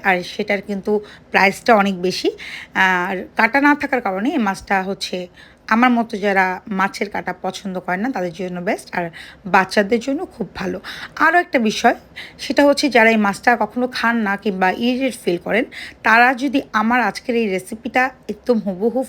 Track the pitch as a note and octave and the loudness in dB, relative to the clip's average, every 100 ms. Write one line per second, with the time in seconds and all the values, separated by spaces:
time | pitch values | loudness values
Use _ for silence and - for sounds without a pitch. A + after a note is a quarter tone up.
0 | G3+ F3+ F3 - G#3 G3+ G3 G3+ F#3 G#3 | 0 0 -2 -8 -4 -4 -4 -6 -2 -4
1 | G#3 - - G3 F#3+ - - A3 G3 F#3 | -4 -14 -4 2 2 2 4 4 4 0
2 | F#3 F3+ G4 A4+ - - - - F#3+ F#3 | -4 -2 -4 -4 -10 -16 -6 0 2 2
3 | F3+ F#3+ - - A#3 C#4 C#4+ D4 C#4+ B3+ | -2 -6 -6 0 0 4 4 2 0 -2
4 | G#3 F#3+ A3+ E4 G#3 F#3+ - G3 F#3+ F#3+ | -2 -2 -2 0 -2 -4 -2 -2 -2 -6
5 | - F#3 F3+ - - - - A3 B3 A#3 | -6 -8 -10 -16 -20 -20 -2 2 4 4
6 | A3+ G#3 G3+ G3 F#3 F#3 - F#3+ F#3+ - | 0 -2 0 2 2 -2 -6 -2 -2 -2
7 | G#3 G3 F3 F3+ F#3+ F#3+ G3+ F#3 F3 F3+ | -6 -6 -8 -8 -8 -8 -8 -8 -6 -4
8 | A#3 B3+ F3+ E3 F3+ F3+ F3 E4+ - - | -4 -4 -6 -6 -8 -6 -4 -6 -6 -6
9 | E3+ - - - F#3+ F#3+ F#3+ - G3 A#3 | -6 -10 -18 -16 0 2 2 0 0 0
10 | A#3 C#4 F#4 - G3+ - F#3 F#3 - - | -2 -4 -6 -8 -10 -8 -8 -8 -12 -14
11 | - - D#4+ F4 - C#4 A3 G3+ A#3 C4 | -14 0 4 4 2 0 0 2 2 0
12 | - - - - - C4 C#4+ C#4+ D4+ A#3 | -4 -20 -20 -14 -2 4 4 4 2 4
13 | A3 A3+ G#3 F#3+ - A#3 G#3+ B3 B3 B3 | 4 4 2 0 2 2 0 -2 -4 -2
14 | A#3 A#3 G3+ G3 A3 F#3+ F#3 - A#3 B3 | -2 0 -2 -2 -4 0 0 2 0 0
15 | C4 A3 - F3 F3+ F#3+ C#4 - - - | -2 -2 -4 -4 0 -2 -2 -8 -18 -4
16 | A#3 A3+ A#3+ C4 C#4 C4+ - A3 A3 B3 | 2 6 4 2 0 -2 -2 -2 2 2
17 | G#3+ - - A#3 A3 F#3 F#3 A3 B3+ B3+ | 0 -4 -4 -2 0 -2 -6 -10 -4 0
18 | C4 - - G#3 - A#3 F#3+ F3+ A3 A3 | 0 -4 -10 -8 0 0 0 -2 -2 -2